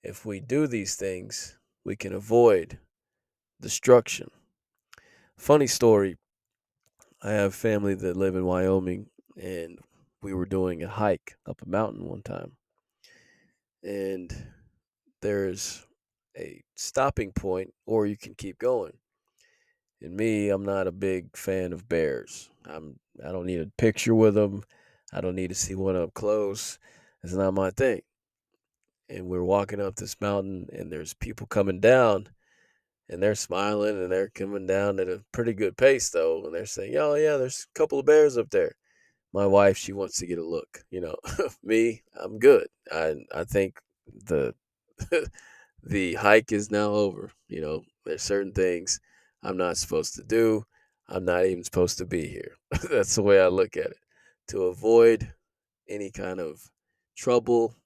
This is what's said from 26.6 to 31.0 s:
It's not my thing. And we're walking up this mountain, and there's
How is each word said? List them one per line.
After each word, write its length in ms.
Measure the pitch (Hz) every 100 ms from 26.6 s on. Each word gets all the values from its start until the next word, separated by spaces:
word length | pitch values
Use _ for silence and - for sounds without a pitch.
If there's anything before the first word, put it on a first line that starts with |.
| - - _ _ _ _
It's 100 | 85
not 200 | 92 95
my 180 | 98 95
thing. 300 | 95 131 101 _ _ _ _ _ _ _ _ _ _ _
And 180 | 98 92
we're 160 | 90
walking 360 | 90 101 101 101
up 160 | 98 95
this 240 | 92 -
mountain, 480 | 101 101 98 95 -
and 200 | - -
there's 220 | 78